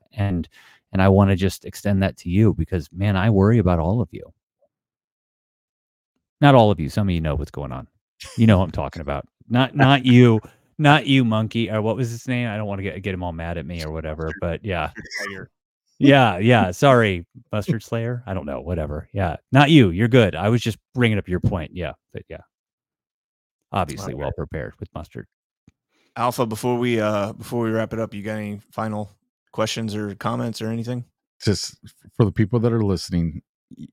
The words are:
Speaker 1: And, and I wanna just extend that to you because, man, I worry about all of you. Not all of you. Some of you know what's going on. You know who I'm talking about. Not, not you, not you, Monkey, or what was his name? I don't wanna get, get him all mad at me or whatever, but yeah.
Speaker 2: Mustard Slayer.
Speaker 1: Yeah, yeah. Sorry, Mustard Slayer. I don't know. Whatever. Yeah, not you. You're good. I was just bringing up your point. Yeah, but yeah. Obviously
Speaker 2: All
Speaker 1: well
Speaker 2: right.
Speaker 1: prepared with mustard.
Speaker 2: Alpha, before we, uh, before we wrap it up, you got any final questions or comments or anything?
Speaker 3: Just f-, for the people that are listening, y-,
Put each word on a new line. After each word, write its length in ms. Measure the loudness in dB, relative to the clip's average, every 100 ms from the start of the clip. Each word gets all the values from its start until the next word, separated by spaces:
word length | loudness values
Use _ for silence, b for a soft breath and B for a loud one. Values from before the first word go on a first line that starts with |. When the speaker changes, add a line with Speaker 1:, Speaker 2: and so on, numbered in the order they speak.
| _
Speaker 1:
And, 340 | -6 -4 -4 -8 b b b _
and 80 | 2
I 60 | 4
wanna 260 | 6 6 4
just 260 | 0 -4 -14
extend 380 | -8 -4 0
that 140 | -2 -4
to 120 | -4
you 240 | 2 2
because, 360 | 2 -4 -4 -8
man, 240 | -4 -2 0
I 140 | 2
worry 280 | 4 4 4
about 200 | 4 2
all 220 | 0 -2
of 80 | -4
you. 220 | -8 -18 _ _ _ _ _ _ _ _ _ _ _ _ _ _ _ _ _ _ _ _ 2
Not 160 | 6 8
all 160 | 6
of 80 | 2
you. 100 | -2
Some 180 | -2 -2
of 60 | 0
you 60 |
know 140 | -2 -4
what's 160 | -6
going 200 | -10 -10
on. 160 | -12 -14 _ _ _ -14 2
You 100 | 6
know 100 | 6
who 60 |
I'm 80 | 4
talking 300 | -4 -8 -8
about. 240 | -8 -8 -10 _ -4
Not, 280 | -2 -2 2
not 300 | 4 4 6
you, 340 | 8 8 4 B B B 0
not 280 | 4 4 4
you, 180 | 2
Monkey, 460 | 4 0 -2 -2 -2
or 120 | -2
what 140 | -2 -2
was 140 | -4
his 180 | -6 -6
name? 200 | -6 -4
I 80 | -6
don't 100 | -6
wanna 160 | -6
get, 180 | -8 -8
get 100 | -6
him 100 | -6
all 100 | -6
mad 240 | -8 -8 -8
at 80 | -8
me 180 | -10
or 80 | -8
whatever, 400 | -8 -8 -8 -8 -6
but 240 | -6 -6 -6
yeah. 220 | -6 -6
Speaker 2:
Mustard 180 | -10 -16 -12
Slayer. 300 | -12 -12 -18 _ _ _ _ 2
Speaker 1:
Yeah, 380 | 6 6 4 2
yeah. 320 | 4 4 2
Sorry, 540 | 2 4 6 4 0 -8 -20 -8
Mustard 320 | -8 -4 -6
Slayer. 400 | -4 -6 -6 -8 -6
I 80 |
don't 120 | -8 -6
know. 140 | -10
Whatever. 460 | -6 -6 -4 -8 -8
Yeah, 220 | -4 -4 -4 2
not 180 | 4 8
you. 220 | 8 6
You're 160 | 2 2
good. 280 | 4 4 2
I 140 | 0
was 120 | 0
just 160 | -2 -8 _ -2
bringing 220 | 0 0
up 80 | -4
your 100 | -2
point. 320 | -2 -4 -8 -10
Yeah, 180 | -10 -10 _
but 120 | -20 -16
yeah. 120 | -20 _ _ _ _ _ _ _ _ _ _ _ _ -6
Obviously 420 | -4 -4 -8 -10
Speaker 2:
All 60 | -8
Speaker 1:
well 80 | -8
Speaker 2:
right. 60 | -8
Speaker 1:
prepared 380 | -10 -10 -12 -14
with 100 | -16
mustard. 340 | -16 -16 -18 -18 _ _ _ _ _ _ _ _ -4
Speaker 2:
Alpha, 280 | -4 0 -4
before 320 | -2 -2 0
we, 220 | 0 0
uh, 340 | 0 0 -2
before 300 | -6 -8 -4
we 60 | -2
wrap 220 | -2 -4
it 60 | -6
up, 140 | -8
you 80 | -8
got 120 | -10 -8
any 220 | -8 -12 _
final 380 | -8 -6 -6 -10 _ _ _ _
questions 420 | -4 -4 -2 -6 -6
or 180 | -8 -6
comments 460 | -6 -4 -6 -6
or 60 | -8
anything? 360 | -8 -8 -10 -12 _ _ _
Speaker 3:
Just 360 | -2 -2 -4 -14 -20
f-, 80 | _ -20 -8
for 80 | -6
the 60 |
people 280 | -2 -2 0
that 140 | -2
are 100 | -2
listening, 580 | -2 -4 -4 -6 -6 -8 _ _ _ -20
y-, 80 | -10